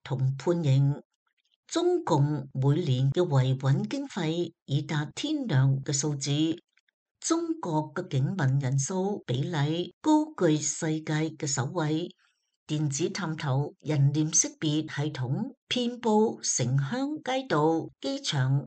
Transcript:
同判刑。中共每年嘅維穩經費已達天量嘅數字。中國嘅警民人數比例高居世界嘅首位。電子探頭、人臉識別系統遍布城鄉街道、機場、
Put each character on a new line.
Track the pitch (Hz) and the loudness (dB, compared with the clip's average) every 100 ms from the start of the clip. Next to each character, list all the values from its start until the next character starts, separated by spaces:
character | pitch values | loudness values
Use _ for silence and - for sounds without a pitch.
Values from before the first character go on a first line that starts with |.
| - | -6
同 | 135 131 - | -2 -2 -2
判 | - 170 | 0 0
刑。 | 151 135 139 143 - _ _ _ _ _ _ | 4 4 4 0 -6 _ _ _ _ _ _
中 | 330 359 359 - | -2 2 2 2
共 | 156 147 151 135 | 2 2 0 -6
每 | 135 135 151 165 | -2 2 2 2
年 | 127 135 | 2 2
嘅 | 175 170 | 2 2
維 | 135 127 131 | 4 2 2
穩 | 135 156 214 | 2 2 0
經 | 277 285 | -4 -6
費 | - 156 165 170 - - | -4 -2 0 -2 -6 -4
已 | 143 | -2
達 | 143 156 151 - | 0 -2 -4 -4
天 | 294 302 247 | -4 -2 0
量 | 139 135 135 | 2 4 2
嘅 | - 139 | 0 -2
數 | 151 143 | -2 -2
字。 | 139 147 160 - - _ _ _ _ _ | -2 0 0 -2 -8 _ _ _ _ _
中 | - 330 330 320 | -2 0 0 -4
國 | 180 156 147 - | -2 -2 -2 -4
嘅 | 180 | -4
警 | 135 147 190 | 0 0 2
民 | 131 139 | 2 2
人 | 127 139 | 0 0
數 | - 185 190 208 - | 0 -2 -2 -4 -4
比 | 123 | -4
例 | 165 165 143 165 175 - | -2 -2 0 -2 -4 -4
高 | 311 311 311 - | 2 4 2 2
居 | 175 151 | 2 2
世 | - - 160 156 | 0 -4 -4 -4
界 | 156 156 160 | -2 -2 -2
嘅 | - 147 | -4 -4
首 | - 143 | -2 -2
位。 | 180 151 156 180 - _ _ _ _ - | -2 -2 -2 -4 -10 _ _ _ _ -6
電 | 151 151 | -2 0
子 | 143 180 | 0 -2
探 | 202 170 156 | -2 -4 -4
頭、 | 147 131 147 - | -2 0 -2 -6
人 | - 151 139 143 | -2 2 4 4
臉 | 156 - | 2 2
識 | 285 - | 0 -2
別 | 160 151 | -2 -2
系 | 151 - 147 | -2 -4 -4
統 | 135 123 160 254 - - | -4 -4 -4 -4 -8 -6
遍 | 254 240 240 | -2 -2 -2
布 | 233 214 220 - | 2 4 4 0
城 | - - 123 139 | -4 -2 0 0
鄉 | - 247 277 302 | 0 -2 -4 -4
街 | - 262 262 | -4 -4 0
道、 | 156 156 165 131 - | 2 2 2 -2 -8
機 | 269 277 | -6 -6
場、 | 277 147 131 139 | -4 -2 2 0